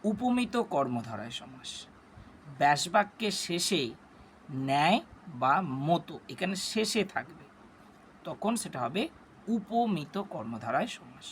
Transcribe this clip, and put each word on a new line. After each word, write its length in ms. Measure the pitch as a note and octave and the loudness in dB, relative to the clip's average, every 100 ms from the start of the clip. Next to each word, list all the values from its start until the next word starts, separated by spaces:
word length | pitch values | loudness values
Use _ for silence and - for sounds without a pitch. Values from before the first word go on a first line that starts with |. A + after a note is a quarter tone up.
| G#3 | 0
উপমিত 440 | G#3 B3 B3 B3 A#3+ A#3 | 2 2 2 2 0 0
কর্মধারয় 600 | D3+ C3 B2 A2+ G#2+ A2+ A#2+ | 0 0 -2 -4 -8 -8 -10
সমাস, 280 | - C3 - - - - - - - - - C3+ | -12 -14 -14 -14 -16 -20 -20 -20 -20 -20 -18 4
ব্যাসবাক্যের 760 | C#3+ C#3+ F3 - G#3 - G#3+ G3+ | 6 6 4 4 2 -2 -2 -2
শেষে 380 | - F3 - F3 A#2+ - - - - - - C3+ C3+ | -2 0 2 2 0 -6 -20 -20 -20 -20 -8 -4 2
ন্যায় 320 | C#3 D#3+ A#3 - - - B2+ | 4 6 4 0 -18 -16 0
বা 140 | B2+ D#3 F3 C3 D3 | 2 2 2 -2 2
মতো 280 | E3+ E3 D3 - | 2 0 -14 -12
এখানে 220 | B2+ F#3 F#3+ - | -4 -2 -2 -2
শেষে 320 | G#3+ G#3+ G#3+ G3 | 0 2 2 0
থাকবে, 300 | - B2 - - - - - - - - - | -4 -8 -16 -20 -20 -20 -20 -20 -20 -20 -14
তখন 280 | - B2 G#3 A#3 | -10 -2 0 0
সেটা 160 | - C3+ | -4 -4
হবে 180 | A#2+ F3 D#4 - - - - A3+ | -2 0 -2 -6 -20 -14 -4 -4
উপমিত 580 | - A#3 A#3 E3+ C#3+ - - | 0 2 2 0 -2 -6 -6
কর্মধারয় 560 | B2+ A2+ A2+ A2+ C3 A#3+ - | -8 -8 -6 -2 0 -2 -6
সমাস। 280 | B2 B2 - | -14 -18 -16